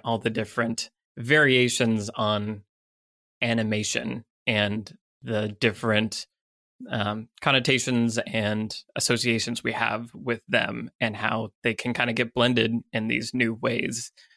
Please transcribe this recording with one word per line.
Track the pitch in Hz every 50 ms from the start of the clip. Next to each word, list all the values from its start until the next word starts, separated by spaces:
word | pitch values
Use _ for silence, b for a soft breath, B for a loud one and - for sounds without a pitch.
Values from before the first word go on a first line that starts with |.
| -
all | 123 113 107
the | - 117
different | 110 113 107 - - 123 117 113 113 - - - _ _ _ _ _
variations | - 117 120 147 156 147 135 127 127 123 120 - - 123 113 113 107 101 110
on | - - 110 107 107 104 104 107 107 101 - _ _ _ _ _ _ _ _ _ _ _ _ _ _ _ 123
animation | 117 117 117 110 107 107 107 104 - - 113 110 - 123 117 - _ _ _ _
and | 127 110 107 104 101 104 110 101 - - - _ _ _ _ -
the | 123 113 107 107 104 101 -
different, | - 113 104 - - 113 107 107 110 110 - - - - _ _ _ _ _ _ _ _ _ - 254 226
um, | 143 113 104 107 107 110 113 - _ _
connotations | - 147 135 131 120 - 131 123 - 131 123 117 117 117 110 117
and | - - - 113 107 104 107 107 110 107 - - - _ _
associations | 113 - - 123 110 120 123 117 113 - 123 120 - -
we | 120 -
have | 110 113 113 110 113 117 117 -
with | - 139 127 117 113 -
them | - - 110 110 117 113 117 117 - - -
and | 123 110 104
how | 104 107 - 110 113 113 107 - _ -
they | 120 110
can | - - 123 117
kinda | - 123 120 113
get | 127 123 117 -
blended | 127 117 123 123 120 113 113 117 117 - _ -
in | 117 110 110
these | 120 120 117 - -
new | 127 120 113 113
ways. | 113 123 117 117 120 - 131 117 117 - - b b b b b